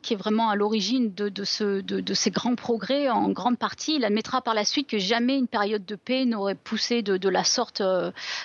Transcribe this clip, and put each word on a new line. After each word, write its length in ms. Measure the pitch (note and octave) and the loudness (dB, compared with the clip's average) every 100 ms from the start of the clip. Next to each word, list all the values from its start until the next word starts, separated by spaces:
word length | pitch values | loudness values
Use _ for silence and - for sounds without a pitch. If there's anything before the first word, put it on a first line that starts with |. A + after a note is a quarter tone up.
qui 100 | - | 0
est 40 | G#3 | 0
vraiment 320 | G#3+ G#3+ A3+ | 2 4 4
à 60 | G3+ | 4
l'origine 560 | G#3 A3 F#3+ C4 A3+ | 2 2 2 2 0
de, 160 | F#3 G#3 | 0 -4
de, 140 | G3 | -4
ce, 380 | G3 - G#3 G3 | -4 -2 0 0
de, 180 | F#3+ F#3+ | -2 -4
de 140 | F#3 | -2
ces 160 | G3 - | 0 0
grands 240 | F3+ A#3 | 0 0
progrès, 560 | B3 - A3+ F#3+ C#4 C#4+ | 0 0 -2 0 0 2
en 200 | G#3+ G3+ | 2 2
grande 280 | - G3+ A#3+ | 0 0 0
partie, 380 | G#3 - - D#4 | -2 -4 -2 0
il 100 | A3 | 2
admettra 360 | G#3 - C4 | 0 0 -2
par 120 | B3 | 0
la 120 | A3 G#3 | 0 0
suite 220 | - C#4 | -2 -2
que 120 | G#3+ | -2
jamais 360 | F#3 A#3 A#3+ C#4 | 0 2 2 2
une 120 | B3 | 0
période 360 | A3+ G#3 G#3+ | 0 0 -2
de 120 | F3+ G#3 | -4 -10
paix 300 | - C4 C4 | -4 0 0
n'aurait 280 | A3 G3 | 0 -2
poussé 480 | F#3+ - A3 - A#3+ | -4 -6 -4 0 0
de, 160 | G3+ F#3+ | 0 0
de 120 | F#3+ | 2
la 140 | F#3 | 2
sorte, 380 | F3+ - A#3 - | 2 0 -2 -2
euh, 300 | F#3+ F#3 F3 - - - | 0 2 -2 -6 -10 -10